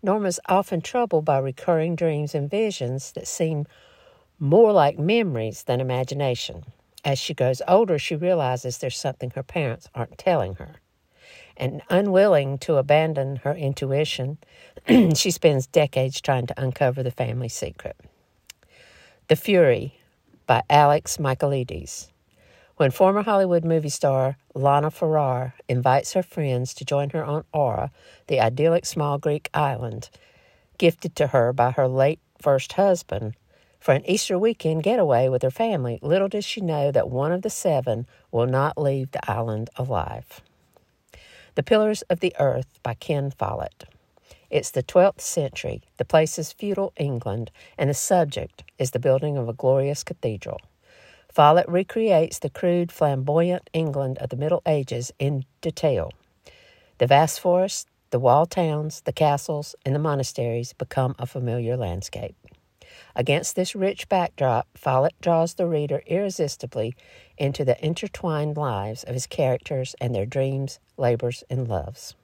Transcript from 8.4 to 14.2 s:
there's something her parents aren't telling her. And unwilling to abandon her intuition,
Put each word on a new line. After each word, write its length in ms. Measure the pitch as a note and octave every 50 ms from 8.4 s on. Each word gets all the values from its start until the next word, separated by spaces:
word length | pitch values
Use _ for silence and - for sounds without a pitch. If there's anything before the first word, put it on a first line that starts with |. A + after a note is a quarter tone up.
| C#3+ B2+ B2+ B2 - B2+ B2 -
there's 200 | - C3 - -
something 320 | - C#3+ B2+ _ - B2
her 140 | - C3+ C3
parents 440 | _ - F3 D3+ B2+ A2+ - - - _
aren't 240 | B2+ A#2 - - -
telling 360 | - F#3+ F3 D3 G#2 F#2+ F#2+
her. 260 | - D2 D2+ - - _ _ _ _ _ _ _ _ _ - - - - - _ -
And 240 | C3 C3 - D3 - -
unwilling 720 | D#3+ F3+ G#3 G#3 F#3 F#3 G3 G#3+ F3+ D3 C#3 C3+ C#3 C3+
to 180 | - - D#3+
abandon 600 | C#3 C3 C#3+ D3 D#3 D#3+ D#3+ D#3 C#3 C3+ C3+ C#3
her 180 | B2+ - C#3 D3
intuition, 840 | F3 D3+ C3+ C3 - C#3+ C3+ C3+ C#3+ D3+ D3 - -